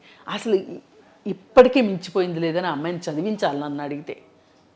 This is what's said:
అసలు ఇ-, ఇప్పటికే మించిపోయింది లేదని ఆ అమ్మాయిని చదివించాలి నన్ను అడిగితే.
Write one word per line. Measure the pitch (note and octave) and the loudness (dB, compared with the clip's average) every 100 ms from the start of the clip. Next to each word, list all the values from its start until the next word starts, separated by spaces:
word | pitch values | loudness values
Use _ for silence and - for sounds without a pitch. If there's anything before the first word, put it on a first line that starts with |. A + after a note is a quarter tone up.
| - - - | -20 -18 -10
అసలు | G3+ A#3 G3 | -6 0 0
ఇ-, | - - - - - _ G#3 | 0 -14 -18 -20 -20 _ -8
ఇప్పటికే | - - C4 B3+ C4+ | -8 4 6 8 6
మించిపోయింది | G#3 F3+ - G3 F3+ E3 | 2 -2 -2 -2 0 0
లేదని | E3 E3+ F3+ | -2 0 -2
ఆ | |
అమ్మాయిని | C#3+ E3 F3 E3+ | -4 -4 -6 -6
చదివించాలి | D3+ G3+ G#3 F3 C#3+ | -4 -4 -2 -2 -2
నన్ను | D3 C#3+ | -6 -6
అడిగితే. | C#3+ D3 D3+ - - _ _ _ _ | -8 -8 -10 -16 -18 _ _ _ _